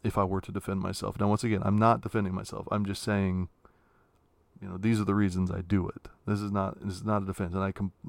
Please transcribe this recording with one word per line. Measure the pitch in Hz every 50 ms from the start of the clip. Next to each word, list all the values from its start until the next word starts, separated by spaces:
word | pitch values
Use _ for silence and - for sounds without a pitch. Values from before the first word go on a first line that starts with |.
if | - 104 - 107
I | 98
were | 92 95 95
to | - -
defend | 98 98 - - 98 95
myself. | 92 92 98 - 101 101 101 -
Now, | 104 101
once | 104 107 -
again, | 117 107 95 -
I'm | 98 98 104
not | 113 113 117 -
defending | - - - 113 101 92 92
myself. | 95 104 - - 101 104 -
I'm | - 104 101
just | 98 98 -
saying, | - 113 104 101 98 92 92 92 90 - - _ - - _ _ _ _ _ _ _ _ _ _ _ _ _ _ _ _ _ -
you | 98 95
know, | 92
these | 92 98 113 113 107
are | 104
the | 98 101
reasons | 104 104 95 87 92 92 90
I | 98 92
do | 87 87 101 95 87 -
it. | - - - - - _ _
This | 107 104 101
is | 104 101
not, | 101 101 95 95 - - -
this | 101 92
is | 95 104
not | 110 107 104
a | 98
defense, | 95 92 - 98 85 90
and | 95
I | 95 98
com-, | 95 - 98 95 - _ -